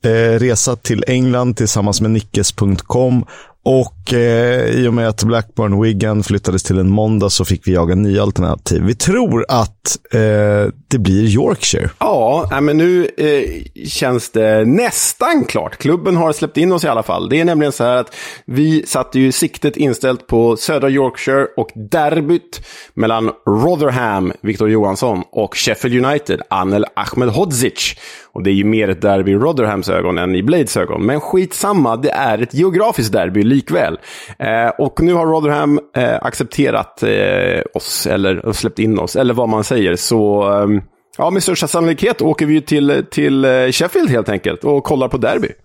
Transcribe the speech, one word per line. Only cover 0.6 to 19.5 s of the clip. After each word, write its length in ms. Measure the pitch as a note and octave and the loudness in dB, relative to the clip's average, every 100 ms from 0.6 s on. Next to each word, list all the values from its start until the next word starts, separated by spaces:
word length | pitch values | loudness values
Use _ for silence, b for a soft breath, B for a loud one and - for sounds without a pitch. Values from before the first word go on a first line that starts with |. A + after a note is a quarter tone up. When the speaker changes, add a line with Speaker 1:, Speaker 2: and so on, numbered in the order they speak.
| - A#2+ | -2 -4
Speaker 1:
till 280 | - A2 - | -2 -2 0
England 500 | B2+ B2+ B2 B2 A2 | 0 2 2 0 0
tillsammans 440 | A2 A2 G#2 G2+ | -2 0 -2 0
med 100 | A2 | 0
nickes 400 | A2 - - G2+ | 0 -2 -4 -4
punkt 300 | - G2+ F#2+ | -2 0 0
com. 440 | - B2 B2+ B2 B2 B B B | -2 0 2 0 -2 B B B
Och, 500 | - C3 B2 - - | 0 2 0 -6 -2
eh, 520 | B2 A#2+ A#2 A#2+ B2+ A2+ | 0 2 2 2 0 0
i 220 | A#2+ B2 | 0 2
och 60 | |
med 140 | A#2 A2+ | 2 0
att 160 | A2 | 0
Blackburn 580 | A2 A#2 G#2+ - G#2+ G2+ | 0 0 -2 -2 0 2
Wigan 420 | A2 G2+ G#2+ G#2+ | 2 0 0 0
flyttades 400 | G2+ G2+ - F#2 | 0 -2 0 -4
till 140 | - F#2+ | 0 0
en 100 | F#2+ | 2
måndag 400 | G2+ G#2+ A2 G2 | 2 2 2 0
så 160 | - F#2 | 0 -2
fick 220 | F2+ - | -2 0
vi 60 | |
jaga 220 | F2+ E2+ F#2 | 2 2 2
nya 260 | G#2 G2 | 2 0
alternativ. 600 | G2+ G2 E2+ D2+ - E2 | 0 0 -2 -2 -2 0
Vi 120 | F2 A2+ | 0 0
tror 500 | - G#3 A#3 A#2 - | 0 0 0 0 0
att, 480 | B2 G#2+ - - - _ | 0 -2 -4 -8 -8 _
eh, 580 | A2 A2 G#2+ G#2 G#2 G#2 - _ | 0 2 2 2 2 0 -4 _
det 100 | C3 | -2
blir 240 | F#2 F#2+ | 2 4
Yorkshire. 680 | A2 G#2 - G3 - - - - | 4 2 2 0 -2 -2 -4 -2
Speaker 2:
Ja, 480 | - D#3+ A2+ D3+ G#2 | -2 2 2 0 -2
nej, 100 | C3+ | 0
men 160 | D3 D3+ | 2 2
nu, 300 | E3+ F3+ F3 - | 4 2 0 0
eh, 260 | D3+ C#3+ - E2 - - - | 0 2 -2 -8 -14 -14 -10
känns 440 | - C3+ B2 - | -4 -2 -2 -2
det 340 | A2+ A2 A2 A2 | 0 2 4 4
nästan 800 | E3+ A#3+ - - - B3+ D#4+ - | 4 2 -2 -6 -2 0 0 0
klart. 320 | G#2+ D#2+ - | -4 -6 -6
Klubben 380 | C#3 F3 E3 F3 | -2 0 0 0
har 160 | D#3+ | 0
släppt 240 | D3+ D3+ - | 0 -4 0
in 140 | F3 | 2
oss 120 | F3 | 2
i 40 | D#3 | 0
alla 160 | A2+ | -2
fall. 260 | G#2+ F2+ F2+ | -2 -4 0
Det 100 | D3 | 0
är 60 | E3+ | 2
nämligen 260 | D#3+ D3 | 2 0
så 120 | - | 0
här 120 | A#2+ B2 | 0 0
att 180 | A#2+ B B B - | -2 B B B -6
vi 380 | B2+ D#3 D#3 - | 0 2 2 0
satte 340 | - D#3+ C3 | -4 -2 2
ju 120 | C3 | 2
siktet 460 | B2+ E3+ | 2 -4